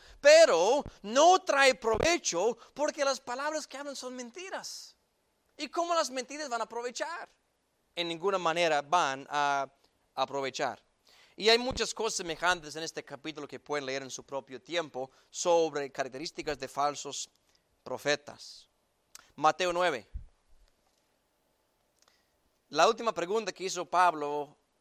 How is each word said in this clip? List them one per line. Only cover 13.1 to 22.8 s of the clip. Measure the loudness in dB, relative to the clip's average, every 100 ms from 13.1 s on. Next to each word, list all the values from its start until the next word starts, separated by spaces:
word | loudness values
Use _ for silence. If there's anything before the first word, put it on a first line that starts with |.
| -12 -12 -12 -12
que | -12
pueden | -6 -4
leer | -4 -6
en | -8
su | -14
propio | -10 -10 -10 -16
tiempo | -8 -4 -4 -6 -10 _ _
sobre | -4 2 4 2 -2 -6
características | -6 -6 -8 -12 -10 -8 -6
de | -6
falsos | -2 -2 -2 -8 -10 -12 _ _ _ _ _
profetas. | -12 -6 -2 -2 -4 -18 -18 -20 -20 _ _ _ _ -20 _ 0
Mateo | 0 2 0
nueve. | 0 0 -2 -8 -16 -16 _ _ -20 _ _ _ _ _ _ _ _ _ _ _ _ _ _ _ _ _ _ _ _ _
La | 2